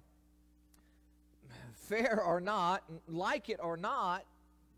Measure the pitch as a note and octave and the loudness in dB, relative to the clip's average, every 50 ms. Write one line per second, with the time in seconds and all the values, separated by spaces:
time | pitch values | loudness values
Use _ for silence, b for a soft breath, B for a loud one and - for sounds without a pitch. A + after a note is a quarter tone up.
0 | - _ _ _ _ - _ - - _ - _ - - - b b b b b | -20 _ _ _ _ -20 _ -20 -20 _ -20 _ -20 -20 -20 b b b b b
1 | b b b b - - _ - - C3+ A#2+ - C3 A#2+ A2+ - - - G3+ A3 | b b b b -20 -20 _ -20 -20 -20 -18 -16 -16 -16 -18 -14 -8 -4 0 2
2 | A3+ C4 A3+ G#3+ G3 F3 E3 F3 F3+ G3 G#3+ G#3 F3 E3+ F#3 G3 - - E3 D#3+ | 4 4 4 4 4 4 2 2 2 2 2 2 4 2 2 0 -2 -6 -14 -14
3 | - - D#3+ E3 F#3 A3 C#4 D4 - - G#3+ F3 - E3+ E3+ E3 F3 A3 C4+ C4 | -10 -6 -4 -2 0 0 0 0 -2 -4 -6 -4 -2 -4 -4 -2 -2 -2 0 0
4 | G#3+ F#3 F3 F#3+ F3+ - _ _ _ _ _ _ _ _ _ | 2 0 0 -2 -4 -10 _ _ _ _ _ _ _ _ _